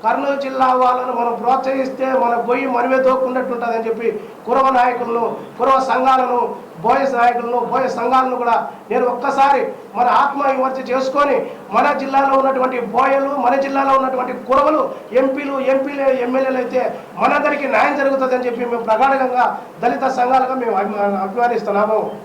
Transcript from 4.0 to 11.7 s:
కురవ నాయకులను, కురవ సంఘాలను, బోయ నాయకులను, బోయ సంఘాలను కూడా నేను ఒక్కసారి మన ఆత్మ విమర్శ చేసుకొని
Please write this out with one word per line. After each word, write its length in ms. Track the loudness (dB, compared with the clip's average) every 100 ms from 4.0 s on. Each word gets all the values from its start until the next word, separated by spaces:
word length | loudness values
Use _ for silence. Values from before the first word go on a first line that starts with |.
| -2 -4 -10 -14 -2
కురవ 220 | 2 4 4
నాయకులను, 480 | 2 0 -4 -2 -2 -6 -12 -2
కురవ 200 | 2 2 2
సంఘాలను, 500 | 0 4 2 2 0 -2 -6 -14 -6
బోయ 180 | 0 2 2 2
నాయకులను, 440 | 2 2 -2 -2 0
బోయ 160 | -2 -2 -2
సంఘాలను 380 | 2 2 2 0
కూడా 140 | 0 0 -2 -12 -4
నేను 140 | 0 0
ఒక్కసారి 480 | -2 -2 2 4 4 0 -8 -12 -2
మన 100 | 2 4
ఆత్మ 240 | 2 0 0
విమర్శ 280 | 0 -2 -4 -4
చేసుకొని 440 | -2 0 0 2 0 -2 -10 -2